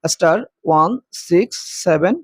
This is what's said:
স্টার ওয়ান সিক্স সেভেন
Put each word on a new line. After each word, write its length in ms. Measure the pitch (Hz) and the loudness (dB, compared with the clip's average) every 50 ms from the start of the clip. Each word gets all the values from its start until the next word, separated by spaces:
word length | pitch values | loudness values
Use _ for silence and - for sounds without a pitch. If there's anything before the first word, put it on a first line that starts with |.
| - | -4
স্টার 320 | 160 - _ 180 165 165 208 247 - _ _ _ - | -4 -2 _ 2 2 2 0 -2 -8 _ _ _ 0
ওয়ান 220 | 160 156 156 180 240 269 _ _ - - - | 2 2 2 2 0 -6 _ _ -18 -18 -4
সিক্স 300 | - 170 175 226 233 - - - - - - - | 0 2 2 2 0 -6 -14 -14 -12 -12 -6 0
সেভেন 300 | 185 160 151 156 185 262 349 | 0 2 2 2 0 0 -2